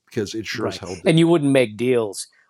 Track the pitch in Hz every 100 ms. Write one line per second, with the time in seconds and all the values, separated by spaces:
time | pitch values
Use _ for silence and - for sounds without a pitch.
0 | _ 113 101 110 101 120 107 92 90 92
1 | 185 160 170 170 143 135 120 107 123 123
2 | 107 95 - _